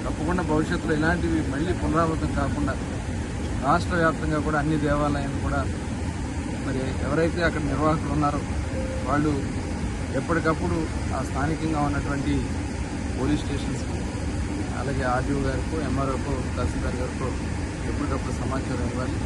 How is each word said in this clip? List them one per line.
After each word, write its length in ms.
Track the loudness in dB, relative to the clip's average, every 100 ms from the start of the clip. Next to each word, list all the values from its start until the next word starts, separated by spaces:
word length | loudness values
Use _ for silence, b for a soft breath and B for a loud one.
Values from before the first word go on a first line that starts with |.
తప్పకుండా 380 | -2 -2 0 0 2
భవిష్యత్తులో 420 | 2 2 0 0 2
ఇలాంటివి 400 | 4 2 2 2 0
మళ్ళీ 200 | 0 0 2
పునరావృతం 500 | 2 2 2 2 0 2
కాకుండా 340 | 0 2 0 0 -4 -4 -4 -4 -4 -4 -2 0 2
రాష్ట్ర 280 | 2 2 4
వ్యాప్తంగా 380 | 4 2 0 0 2
కూడా 120 | 2
అన్ని 140 | 2 2 2
దేవాలయాలు 520 | 2 2 0 0 -2
కూడా 160 | 0 0 0 -2 -4 -2 -2 -2 -4 -4 -4 -4 -2
మరి 160 | -2 -2 -2 0
ఎవరైతే 340 | 2 2 2 0
అక్కడ 140 | 2 0
నిర్వాహకులు 420 | 2 2 2 0 2
ఉన్నారో 240 | 2 0 -2 -2 -2 -2 -2 -2 0
వాళ్ళు 240 | 2 2 0 0 -2 -2 -2 -2 -2 -2 -2
ఎప్పటికప్పుడు 600 | 0 2 2 2 0 0 0 -2 -2 -2
ఆ 20 | -2
స్థానికంగా 520 | 0 0 0 0 2 2
ఉన్నటువంటి 460 | 2 0 0 2 2 0 -2 -2 -4 -4 -2 -2 0
పోలీస్ 240 | 2 2
స్టేషన్స్కి, 520 | 0 -2 -2 -2 -2 -2 -2 -2 -2 -2 -2 -2 -2 -2
అలాగే 240 | -2 0 2
ఆర్డీఓ 260 | 2 2 0 0
గారికో, 300 | 0 0 -2 0
ఎంఆర్ఓకో, 460 | 0 2 0 0 -2 -2 0
తహసీల్దార్ 420 | 0 0 -2 -2
గారికో 260 | -2 -2 -2 -2 -2 -2 -4 -2 -2
ఎప్పటికప్పుడు 440 | 0 0 0 -2 -2
సమాచారం 440 | 0 -2 -2 -2 -2
ఇవ్వాలి. 260 | -2 -2 -2